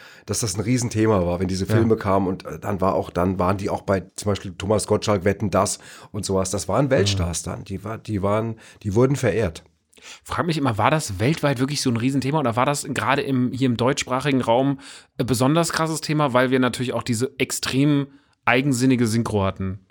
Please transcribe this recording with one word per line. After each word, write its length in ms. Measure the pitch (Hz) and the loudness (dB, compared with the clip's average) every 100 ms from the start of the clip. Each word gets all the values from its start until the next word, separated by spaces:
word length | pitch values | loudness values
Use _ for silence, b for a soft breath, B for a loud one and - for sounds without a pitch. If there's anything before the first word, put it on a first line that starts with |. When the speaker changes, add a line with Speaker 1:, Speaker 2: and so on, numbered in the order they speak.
| B B - | B B -8
Speaker 1:
dass 140 | 101 | -4
das 160 | 113 104 | -4 -4
ein 40 | |
Riesenthema 600 | 101 127 117 110 110 101 87 | -2 0 0 2 2 2 2
war, 140 | 87 | 0
wenn 60 | 92 | -2
diese 160 | 92 95 | -2 0
Speaker 2:
Ja. 80 | 113 | 2
Speaker 1:
Filme 220 | 113 110 | 4 2
kamen. 280 | 104 95 92 | 2 0 0
Und, 180 | 90 - | -4 -8
äh, 120 | 82 | -10
dann 220 | 104 98 | -6 -2
war 160 | 95 80 | 0 0
auch, 140 | - | -2
dann 280 | 87 92 92 | -2 0 2
waren 200 | 90 98 | 0 0
die 120 | 101 | -2
auch 120 | 82 | -4
bei 220 | - 98 82 - | 0 -2 -2 -8
zum 160 | 104 | -4
Beispiel 220 | 95 101 82 | -4 -6 -6
Thomas 300 | - 107 - | -2 0 2
Gottschalk, 380 | 104 - 101 98 | 0 2 0 0
Wetten, 240 | 98 104 | 0 0
dass 300 | 92 104 - B B B | 2 0 -2 B B B
und 100 | 104 | -8
sowas. 280 | 98 95 92 | -2 -2 0
Das 180 | 101 - | -4 -2
waren 200 | 110 139 | 0 2
Weltstars 560 | 135 101 98 87 85 - | 2 2 0 -2 -4 -8
Speaker 2:
Mhm. 40 | |
Speaker 1:
dann. 120 | - - | -10 -10
Die 180 | 95 | -10
war, 140 | 107 110 | -10 -12
die 260 | - 101 | -6 -2
waren, 320 | 98 107 113 110 B B | 0 0 -2 -8 B B
die 120 | 104 101 | 0 4
wurden 220 | 131 143 | 4 4
verehrt. 480 | 117 92 95 - - _ _ _ B B | 0 0 -2 -4 -18 _ _ _ B B
Speaker 2:
Frag 220 | - - 165 | -8 -4 -2
mich 140 | 156 | 0
immer, 180 | 135 104 | -2 2
war 140 | 117 | 2
das 280 | 156 - 95 | 2 -2 -2
weltweit 400 | 117 160 143 120 | 0 0 0 0
wirklich 220 | 135 143 | -2 -2
so 80 | 131 | -2
ein 80 | 117 | 0
Riesenthema 420 | 127 139 127 156 | 0 0 0 0
oder 160 | 123 113 | 0 0
war 120 | 139 | 0
das 180 | 143 139 | 0 -4
gerade 360 | 127 110 139 | -2 0 0
im, 280 | 135 131 123 | 0 0 0
hier 140 | 120 131 | 0 0
im 120 | 113 | 2
deutschsprachigen 640 | 123 143 - 127 143 131 | 0 0 -2 -2 0 0
Raum 380 | 117 120 139 135 B B B - | 2 2 2 -2 B B B -4
ein 80 | 120 | 0
besonders 480 | 120 131 160 165 | 2 4 2 2
krasses 280 | - 160 156 | -2 -2 -4
Thema, 320 | - 156 143 | -2 0 2
weil 180 | 123 127 | 2 4
wir 80 | 131 | 2
natürlich 340 | 127 110 123 | 2 0 -4
auch 80 | 117 | -4
diese 280 | - 110 131 - | -2 -2 -2 -2
extrem 680 | 135 - - 131 147 143 139 b b b 113 | -4 -4 -2 2 4 2 -2 b b b 2
eigensinnige 640 | 127 143 120 131 123 117 | 4 4 2 4 4 2
Synchro 360 | 117 113 104 | 0 0 0
hatten? 360 | 95 95 95 95 _ | 0 -2 -6 -8 _